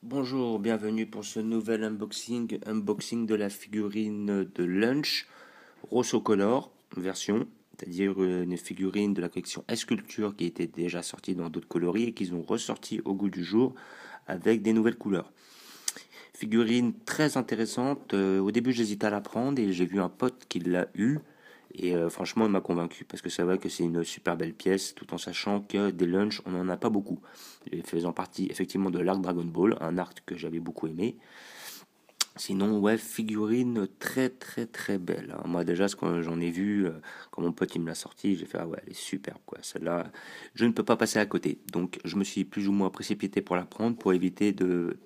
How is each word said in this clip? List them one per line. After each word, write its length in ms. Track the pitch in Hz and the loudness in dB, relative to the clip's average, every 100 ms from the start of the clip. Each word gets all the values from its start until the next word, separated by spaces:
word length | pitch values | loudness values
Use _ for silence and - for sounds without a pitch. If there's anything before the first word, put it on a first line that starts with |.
| 113 | -4
Bonjour, 520 | 139 127 135 123 110 | -4 -2 0 0 0
bienvenue 480 | 101 110 107 110 107 | 0 0 0 -2 -2
pour 180 | 101 104 | -6 -8
ce 140 | - | -4
nouvel 440 | 110 113 107 110 | 0 0 0 0
unboxing, 760 | 107 107 104 - - 120 117 110 - | 0 -4 -6 -8 -4 -4 -2 -4 -2
unboxing 580 | 110 101 104 - 117 113 | -2 0 -2 -2 -4 0
de 80 | |
la 160 | 110 101 | 0 0
figurine 960 | 101 - 104 104 104 107 104 104 101 92 | -4 -8 -4 -2 -2 -2 -2 0 0 0
de 100 | - | 0
Lunch, 640 | 87 92 113 135 151 - - - - - - - - | 2 4 4 2 0 -2 -4 -18 -20 -20 -20 -20 -2
Rosso 320 | 113 120 117 | 0 2 2
Color 500 | 101 104 98 127 - _ _ - | 4 4 6 2 0 _ _ -6
version, 520 | 90 92 - 104 - - _ | -4 -4 0 0 0 -8 _
c'est-à-dire 500 | - - 87 98 95 | -14 -10 0 0 4
une 340 | 95 90 90 87 | 2 2 0 -4
figurine 600 | - 87 95 101 104 95 | -6 -2 0 2 2 2
de 60 | |
la 80 | 87 | 0
collection 360 | - - - - | -4 -8 -10 -6
Esculture 680 | 117 - 113 - - 107 101 | -6 0 -2 -2 -4 -4 0
qui 100 | 85 | -4
était 220 | - 85 | -2 -4
déjà 340 | 80 87 87 | -2 -2 -2
sortie 320 | 87 - - | -8 -10 -6
dans 160 | 90 85 | -4 -2
d'autres 180 | 82 - | -6 -2
coloris 360 | 87 87 92 | 0 2 2
et 100 | 117 | 0
qu'ils 220 | 113 95 87 | -2 -4 -4
ont 80 | |
ressorti 580 | 78 113 - 110 - 113 | -2 -2 -2 -6 -4 -6
au 120 | - 98 | -2 0
goût 140 | 101 | 0
du 140 | 90 | -2
jour 300 | 85 104 127 127 - - - - - | 2 4 4 2 -18 -18 -18 -18 -8
avec 340 | 92 110 113 | -2 4 4
des 120 | 101 | 6
nouvelles 260 | 110 110 113 | 4 4 2
couleurs. 320 | 107 95 80 _ - - - - - - - - - - | 0 0 -2 _ -20 -20 -20 -10 -10 -10 -18 -20 -20 -8
Figurine 580 | 110 110 113 120 120 113 - | 2 4 6 6 4 0 -6
très 300 | - 151 139 | 2 2 2
intéressante, 760 | 120 110 110 - 127 143 - | 0 0 0 0 0 -2 0
euh, 260 | 101 95 95 | 2 4 4
au 120 | 95 | 4
début 220 | 113 120 | 2 2
j'hésitais 340 | 120 110 104 107 | 2 2 2 0
à 20 | |
la 120 | 104 | 0
prendre 380 | 104 113 127 139 | -2 -2 0 2
et 140 | 104 | 2
j'ai 140 | 90 90 | 2 2
vu 120 | 98 | 2
un 100 | 90 | 0
pote 360 | - 127 - - | 0 -2 -2 -6
qui 120 | - | -4
l'a 280 | 87 90 - | 2 2 0
eu. 240 | - 107 151 - - - - _ - | 0 0 0 -6 -20 -20 -20 _ -4
Et, 160 | 90 | 0
euh, 160 | 87 85 | 2 0
franchement, 360 | - 90 - 110 | -2 -4 2 4
il 60 | |
m'a 100 | 98 | 2
convaincu 420 | - 87 85 - | 2 0 0 -6
parce 180 | - - | -14 -8
que 60 | 92 | -6
c'est 160 | - | 0
vrai 140 | 87 95 | 2 2
que 100 | 92 | 0
c'est 160 | - | -2
une 220 | 85 85 85 | 0 0 -2
super 320 | - - 85 | -4 -4 -2
belle 160 | 82 | -4
pièce, 420 | 85 - 95 - - | -2 2 2 0 -10
tout 180 | - | -10
en 40 | 85 | -8
sachant 420 | - 87 - 101 | -6 -6 -2 -2
que 300 | 101 98 101 | 0 0 0
des 160 | 87 87 | 2 2
lunchs, 360 | 92 104 107 - | 4 2 -2 -4
on 60 | |
n'en 180 | 92 92 | -2 -2
a 80 | 90 | 0
pas 120 | 117 | 2
beaucoup. 300 | 104 98 85 - - - - - | 0 -2 -6 -8 -20 -20 -18 -10
Et 120 | 85 | -8
faisant 320 | - 85 87 | -4 -2 -2
partie 340 | 80 92 - 95 | -2 -6 -4 -4
effectivement 400 | - 92 98 95 | -2 -2 0 0
de 100 | 87 | 2
l'arc 200 | 87 95 | 2 2
Dragon 240 | 90 87 | 0 0
Ball, 320 | 85 82 98 - | -2 2 2 2
un 160 | 80 85 | -2 -2
arc 260 | 87 - - | -4 -8 -12
que 120 | 90 | -8
j'avais 240 | 82 82 | -6 -6
beaucoup 260 | 82 82 80 | -6 -6 -6
aimé. 300 | 80 107 - - - - - - - - _ _ _ - - | -2 -4 -4 -16 -20 -20 -16 -16 -16 -20 _ _ _ -6 -4
Sinon, 420 | - 98 101 107 | -4 2 4 4
ouais, 180 | 101 110 | 4 4
figurine 920 | - - 110 107 107 120 123 117 98 - | 0 -4 -2 0 2 4 4 2 -2 -2
très, 300 | - - 127 | -4 2 0
très, 380 | - - - 117 | 0 -12 -8 -6
très 300 | - - 101 | -8 -2 -2
belle, 380 | 87 85 - 80 | 0 -4 -4 -8
hein. 40 | |
Moi, 220 | - 87 85 | -2 0 2
déjà, 240 | 87 98 | 2 2
ce 80 | - | 2
que 240 | 85 85 | 0 0
j'en 180 | 82 82 | 0 0
ai 100 | 85 | -2
vu, 360 | 85 101 104 92 | 0 0 2 2
euh, 60 | 80 - - - | 0 -12 -18 -14
quand 100 | - | -2
mon 100 | 87 | -2
pote, 240 | 82 90 - | 0 -2 -2
il 60 | |
me 60 | 82 | -4
l'a 80 | 82 | -6
sorti, 420 | - - - 92 | -10 -4 0 0
j'ai 80 | 80 | -2
fait, « 120 | 82 | -6
Ah 60 | 85 | -6
ouais, 120 | 82 | -8
elle 100 | - | -10
est 40 | 87 | -12
superbe, 460 | - - - - - | -8 -6 -8 -12 -14
quoi. 120 | - | -14
Celle-là, 480 | - - 85 85 - - - - - | -10 -6 -2 -2 -4 -12 -16 -16 -18
je 100 | - | 2
ne 80 | 117 | 2
peux 120 | 117 | 4
pas 120 | 107 113 | 4 4
passer 240 | 113 113 | 4 4
à 60 | 104 | 2
côté. » 340 | 90 82 - - | 2 0 -4 -4
Donc, 260 | - 90 - - | -4 -2 -4 -4
je 100 | 92 | 0
me 80 | |
suis 220 | 98 - 95 | 0 0 -2
plus 240 | - 98 | 0 2
ou 20 | |
moins 180 | 101 95 | 4 2
précipité 520 | - - 104 98 101 | 0 -4 -2 0 -2
pour 160 | 95 90 | 0 -2
la 80 | 90 | -2
prendre, 320 | - 110 117 | -2 -2 2
pour 160 | - | 4
éviter 400 | 92 90 87 104 | 4 4 2 0
de 440 | 98 92 87 87 - | 2 2 2 0 -4